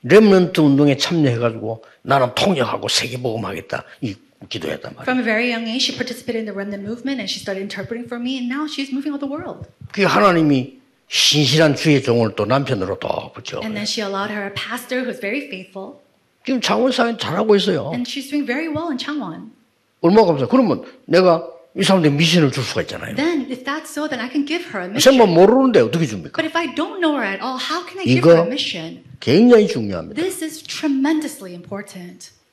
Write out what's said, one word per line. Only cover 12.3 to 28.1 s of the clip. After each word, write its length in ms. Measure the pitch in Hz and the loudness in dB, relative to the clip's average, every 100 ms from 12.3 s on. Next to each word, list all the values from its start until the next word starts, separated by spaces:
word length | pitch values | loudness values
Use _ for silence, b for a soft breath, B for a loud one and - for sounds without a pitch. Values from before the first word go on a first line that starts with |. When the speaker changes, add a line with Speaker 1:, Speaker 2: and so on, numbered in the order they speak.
Speaker 1:
또 120 | 104 104 | 0 0
남편으로 520 | 135 135 110 95 95 | 0 0 -4 -4 -6
또 320 | - - - | -4 -6 -6
붙여. 300 | - - - | -16 -12 -10
Speaker 2:
And 160 | 220 214 | -8 -6
then 80 | 208 | -6
she 160 | - | -6
allowed 320 | 202 196 208 | -4 -4 -6
her 80 | 208 | -6
a 120 | 202 | -8
pastor 520 | 202 - 240 - 254 247 | -8 -8 -10 -6 -6 -6
who's 160 | 202 | -8
very 240 | 196 269 285 | -6 -6 -8
faithful. 560 | 185 180 196 196 285 _ _ _ _ | -14 -14 -16 -16 -18 _ _ _ _
Speaker 1:
지금 160 | - 254 | -6 -4
창원 300 | - 208 262 | 0 0 0
사회 260 | - 233 226 | 0 -2 -2
잘하고 380 | - 170 220 | -6 -2 2
있어요. 400 | 202 196 156 147 | 2 2 -2 -4
Speaker 2:
And 80 | 247 | -6
she's 240 | 247 285 269 | -6 -8 -6
doing 160 | 294 | -6
very 220 | 233 262 330 | -4 -4 -4
well 240 | 302 339 | -6 -6
in 80 | 254 | -6
Changwon. 560 | - 302 185 165 - _ _ _ _ _ | -6 -8 -8 -12 -18 _ _ _ _ _
Speaker 1:
얼마나 260 | 165 208 196 | 4 4 4
감사해요. 220 | 143 123 | 2 2
그러면 340 | 254 220 131 B B - | 2 2 0 B B 0
내가 400 | 170 185 160 - - _ - | 4 4 4 -2 -18 _ -4
이 60 | |
사람들에게 320 | 196 190 151 143 | 2 4 4 2
미션을 320 | 165 175 143 | 2 4 4
줄 140 | 135 | 0
수가 180 | 117 - | -4 -6
있잖아요. 320 | 82 - - | -6 -10 -8
Speaker 2:
Then, 320 | 208 320 320 247 | -4 -2 -2 -6
if 140 | 254 | -8
that's 240 | 277 302 311 | -8 -8 -8
so, 140 | 294 302 | -8 -6
then 100 | 269 | -6
I 80 | 247 | -6
can 160 | 294 | -4
give 300 | 294 339 349 | -4 -6 -6
her 80 | 202 | -8
a 80 | 180 | -6
mission. 80 | 208 | 4
Speaker 1:
정말 280 | 254 269 208 | 6 8 6
모르는데 480 | 165 196 254 262 202 | 8 8 8 6 4
어떻게 260 | 110 160 | 4 2
줍니까? 380 | 151 104 78 - | -2 -4 -8 -6
Speaker 2:
But 80 | 320 | -4
if 80 | 330 | -4
I 160 | 330 | -4
don't 240 | 285 320 392 | -4 -6 -2
know 160 | 330 | -2
her 80 | 285 | 0
at 160 | 208 196 | -4 -6
all, 160 | 254 262 | -6 -8
how 240 | - 330 - | -6 -8 -8
can 160 | - | -6
I 20 | |
give 220 | 370 | 0